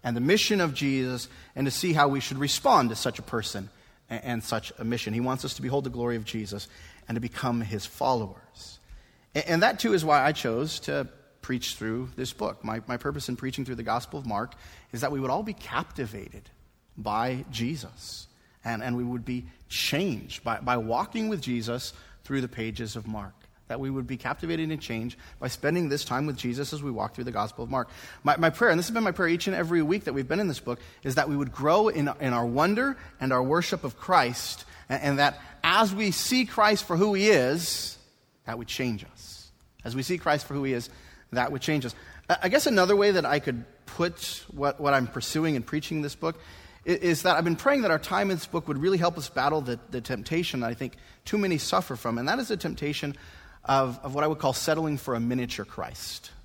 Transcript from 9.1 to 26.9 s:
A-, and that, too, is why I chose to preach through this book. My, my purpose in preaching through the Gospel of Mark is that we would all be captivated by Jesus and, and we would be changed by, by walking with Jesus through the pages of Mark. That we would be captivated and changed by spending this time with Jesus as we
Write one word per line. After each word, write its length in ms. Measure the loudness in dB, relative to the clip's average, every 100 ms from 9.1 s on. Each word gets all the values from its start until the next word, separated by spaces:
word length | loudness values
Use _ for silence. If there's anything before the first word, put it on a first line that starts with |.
| _ _
A-, 160 | -4 0
and 140 | 4
that, 160 | 4 4
too, 160 | 2 2
is 100 | 4
why 180 | 4
I 80 | 4
chose 480 | 2 -2 0 -2 -6
to 260 | -4 -4 -4 -10 _ _
preach 320 | -6 -4 -4
through 380 | -6 -4 -4 -6 -8
this 180 | -8
book. 300 | -4 -6 -4
My, 200 | -6 -6 -4
my 120 | -6
purpose 320 | -4 -6 -6
in 60 | -6
preaching 300 | -6 -6 -6
through 120 | -6
the 40 |
Gospel 380 | -2 -2 -2 -8
of 80 | -4
Mark 260 | -4 -4 -10 -20 -20 -12
is 100 | -4
that 100 | -2
we 80 | -2
would 120 | 0
all 100 | 0
be 120 | -2
captivated 960 | -10 -4 -4 -4 -8 -8 -8 -14 -16 -20 _ _ _ _ -8
by 480 | -2 0 0 -2 -6
Jesus 800 | -4 -4 -4 -10 -16 -16 -14 -16 _ _ _
and, 200 | -6 -4
and 120 | -2 -2
we 80 |
would 220 | -2 -4 -4
be 200 | -6 -8 -18 -10
changed 760 | -4 0 0 0 -2 -6 -8
by, 160 | -2 -2
by 180 | 2 0
walking 520 | 2 0 0 -2 -2
with 120 | -2
Jesus 520 | -2 -2 -2 -4 -6 -14 -20 -20
through 180 | -4 -4
the 60 | -2
pages 480 | -4 -6 -4 -8 -8
of 120 | -8
Mark. 260 | -8 -8 -14 -20 _ -10
That 120 | -6
we 100 | -4
would 160 | -4 -4
be 120 | -6
captivated 520 | -4 -4 -4 -2 -2
and 100 | -4
changed 380 | -6 -6 -6 -8 -20 -8
by 80 | -6
spending 420 | -2 0 2 0
this 160 | -2 -2
time 220 | -2 -2
with 100 | -2
Jesus 340 | -4 -4 -6
as 120 | -6
we 80 | -6